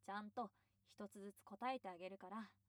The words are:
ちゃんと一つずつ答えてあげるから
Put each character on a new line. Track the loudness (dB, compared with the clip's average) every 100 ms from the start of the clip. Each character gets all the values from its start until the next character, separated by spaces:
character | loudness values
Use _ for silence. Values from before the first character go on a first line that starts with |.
| 0
ち |
ゃ | 0
ん | 0
と | 2 2 _ _ _ _
一 | -4 -4
つ | -2
ず | -6
つ | -8
答 | -12 0 2
え | 4
て | 0
あ | -4
げ | -4
る | -4
か | -4
ら | -4 -4 -8